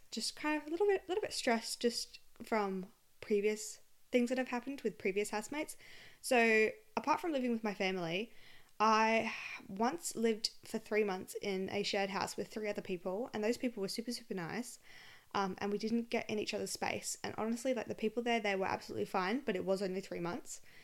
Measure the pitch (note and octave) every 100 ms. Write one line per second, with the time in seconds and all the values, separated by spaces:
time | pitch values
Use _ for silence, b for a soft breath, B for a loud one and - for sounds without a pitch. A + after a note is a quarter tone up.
0 | - A3+ - - D4+ D4+ D4+ E4+ G#4 F#4+
1 | - G4+ G#4+ - B3+ A3+ - - A#3+ -
2 | - - - - - A3 G3 F#3+ F#3 -
3 | - - - G#3 G#3 G#3+ - - - -
4 | - B3 A#3+ C4 B3+ A#3+ C4+ C#4 G#3+ -
5 | G3+ G3 G#3 G#3+ - D4 D4+ - B B
6 | B B - B3 A3+ A3 G#3+ - - -
7 | C#4+ D4+ F4 C#4 B3 A3+ A3 F#3+ F#3+ F#3
8 | E3 F3+ A#3+ b b b b - A3 A3
9 | A3 A3+ A3 B B B B F#3+ A#3 E4+
10 | - - A3+ G#3+ - - - A3 - G#3+
11 | G#3 F#3 - A4 G#3 F#3+ F#3+ G3+ G3 G3+
12 | G3 F#3+ G3 - G3+ A3 G#3 G#3 F#3+ F3+
13 | F#3+ G3 C4+ G#3+ G#3+ A#3 B3 A3 F#3+ -
14 | A3 A#3 - F#3 D#3+ G#3 B3 - B B
15 | B B B G3+ F#3+ F#3 G3+ G#3 A3 A#3
16 | A#3 A#3 - G#3+ - G3+ G3 - - G3+
17 | - - G3 - A3 A#3 C4+ B3 - G3+
18 | A3 A#3 A#3+ A#3 G3+ G3 F#3+ - - G#3+
19 | G3+ G3 F#3 C4 A#3 F#3 F3+ F#3+ F#3+ F#3
20 | - F3+ E3+ C4 - - B B